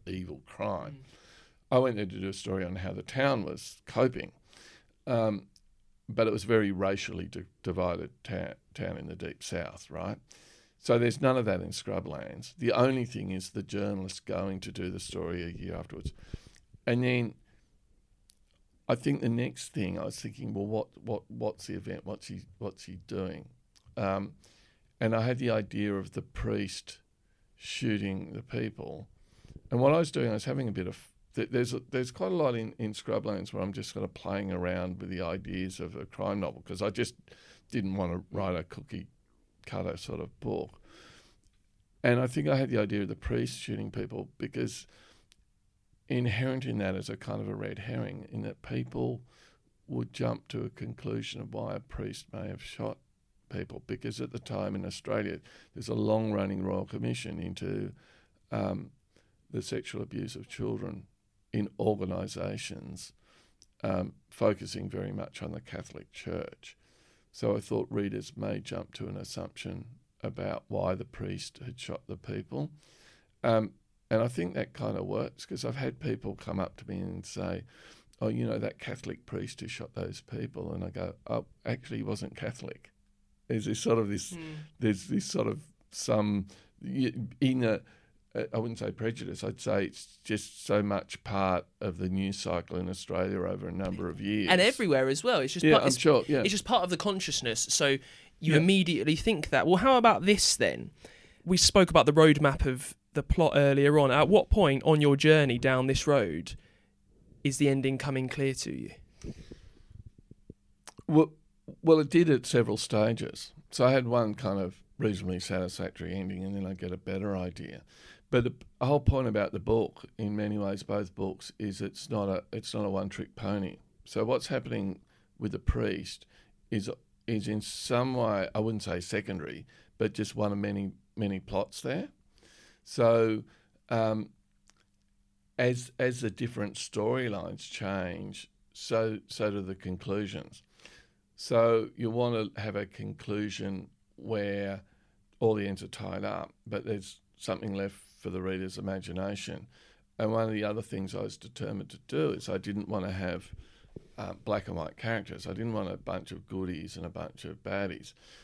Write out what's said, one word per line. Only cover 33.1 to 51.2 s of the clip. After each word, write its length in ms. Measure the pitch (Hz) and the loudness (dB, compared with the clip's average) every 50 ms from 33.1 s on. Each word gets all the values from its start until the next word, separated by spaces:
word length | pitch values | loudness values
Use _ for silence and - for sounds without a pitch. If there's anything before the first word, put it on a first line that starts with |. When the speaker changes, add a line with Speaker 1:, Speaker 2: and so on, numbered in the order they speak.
| 110 107 - 107 104 95 92 95 - | -2 -2 0 -2 -4 -4 -4 -6 -4
Speaker 1:
where 80 | 101 92 | -4 -4
I'm 100 | 98 98 | -4 -4
just 220 | 101 104 - - | -6 -8 -8 -6
kind 100 | 101 101 | -6 -6
of 80 | 92 - | -6 -8
playing 400 | - - 90 95 98 101 95 92 | -8 -8 -4 -4 -4 -2 -2 -2
around 480 | 90 90 90 90 90 90 90 90 90 | -2 -2 -2 -2 -2 -2 -4 -6 -6
with 80 | 92 92 | -8 -8
the 140 | 92 87 90 | -6 -4 -4
ideas 580 | 82 85 95 90 - 92 92 92 95 92 - | -4 -4 -4 -6 -6 -4 -4 -4 -4 -6 -8
of 160 | - 85 - | -10 -8 -8
a 80 | 71 - | -10 -12
crime 360 | - - - 98 98 104 104 | -12 -8 -4 -2 -2 -2 -2
novel, 220 | 92 73 - 62 - | -2 -4 -4 -6 -10
'cause 160 | - - 92 104 | -10 -6 -2 -2
I 80 | 104 | -2
just 240 | 101 - 117 - - - - - - - - - - - _ _ | 0 0 -2 -4 -4 -10 -20 -20 -20 -20 -20 -20 -20 -20 _ _
didn't 260 | - 127 98 95 95 | -4 -2 -2 0 0
want 160 | 98 95 87 85 | 0 0 0 -2
to 100 | 90 90 - | -4 -6 -8
write 240 | - - 98 95 92 | -6 -4 -2 -2 -2
a 100 | 85 - | -2 -4
cookie 420 | - - - 73 - - 87 90 - _ _ _ _ _ _ _ _ _ _ - | -8 -12 -16 -14 -12 -10 -12 -12 -12 _ _ _ _ _ _ _ _ _ _ -14
cutter 320 | - - 95 92 90 - | -10 -6 -4 -4 -4 -6
sort 240 | - - - - - | -6 -8 -8 -8 -8
of 180 | - - - - | -8 -10 -12 -10
book. 380 | - 117 101 90 - - - - - - - - - - - - - _ _ _ _ _ _ _ _ _ _ _ _ _ _ _ - | -6 -4 -2 -4 -4 -6 -10 -18 -20 -20 -20 -20 -20 -20 -20 -20 -20 _ _ _ _ _ _ _ _ _ _ _ _ _ _ _ 2
And 180 | 127 120 123 | 4 4 4
I 60 | 131 | 4
think 220 | 123 123 165 147 151 | 0 0 0 0 2
I 80 | 143 | 2
had 120 | 131 135 127 | 2 2 2
the 80 | 127 110 | 2 0
idea 220 | 107 98 101 104 | 0 0 0 -2
of 80 | 101 92 | -2 -2
the 80 | 107 | -6
priest 420 | - - - 117 117 120 123 123 - | -6 -6 -4 -2 -2 -2 -2 -4 -8
shooting 320 | - - 110 104 107 104 | -8 -8 -6 -6 -6 -6
people 380 | - - 104 - 107 104 101 - - | -6 -6 -8 -6 -6 -8 -10 -10 -10
because 500 | - 110 - - - 123 117 - - - - - - - - - _ _ _ _ _ _ _ _ _ _ _ _ _ _ _ _ _ _ - | -10 -10 -6 -4 -4 -4 -4 -4 -8 -14 -16 -20 -20 -20 -20 -20 _ _ _ _ _ _ _ _ _ _ _ _ _ _ _ _ _ _ -4
inherent 580 | 135 123 123 120 101 110 131 131 131 131 127 | -2 0 0 0 0 0 0 0 -2 -2 -4
in 120 | 123 113 107 | -4 -2 -2
that 160 | 101 95 95 | 0 -2 -2
is 140 | 95 98 101 | -2 -4 -8
a 80 | 107 | -10
kind 240 | 107 - - 104 104 | -10 -8 -8 -6 -6
of 80 | 104 101 | -6 -6
a 60 | 104 | -6
red 260 | 101 104 104 104 101 | -6 -6 -8 -8 -8
herring, 480 | 98 107 117 120 113 101 95 95 95 - | -8 -8 -6 -6 -6 -6 -8 -10 -12 -12
in 120 | - 110 107 | -10 -8 -8
that 180 | 104 101 - | -8 -10 -10
people 600 | - - 123 127 123 123 - 123 123 123 123 120 - - _ _ - - _ _ _ _ _ _ _ | -10 -8 -6 -6 -6 -6 -4 -4 -4 -4 -4 -6 -10 -16 _ _ -20 -20 _ _ _ _ _ _ _
would 260 | - 131 120 117 113 - | -8 -6 -6 -6 -6 -4
jump 340 | - 127 120 117 - - - | -2 -2 -2 -2 -2 -6 -10
to 160 | - 113 113 | -8 -6 -6
a 40 | 110 | -6
conclusion 680 | - - - 113 117 - - - 107 113 | -8 -10 -10 -10 -10 -8 -6 -6 -4 -4